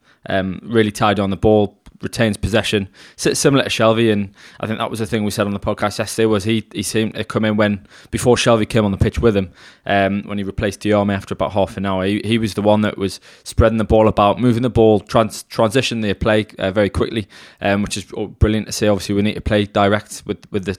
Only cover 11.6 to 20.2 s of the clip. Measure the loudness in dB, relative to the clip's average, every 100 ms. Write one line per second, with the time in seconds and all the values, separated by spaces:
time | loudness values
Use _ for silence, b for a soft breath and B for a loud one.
11.6 | -2 -2 -4 -2 -2 -2 0 -2 -2 0
12.6 | 2 2 2 -2 -6 -8 B B -12 2
13.6 | 2 2 2 4 4 4 2 4 2 2
14.6 | 0 4 4 4 2 0 0 -4 -12 -2
15.6 | 0 0 -2 -4 -4 -2 0 0 0 -4
16.6 | -4 0 0 0 -4 -4 -8 B B B
17.6 | -2 0 -2 -6 -10 -10 -10 0 0 0
18.6 | -4 -2 0 0 0 0 0 -2 -2 -2
19.6 | 0 2 2 2 -4 -14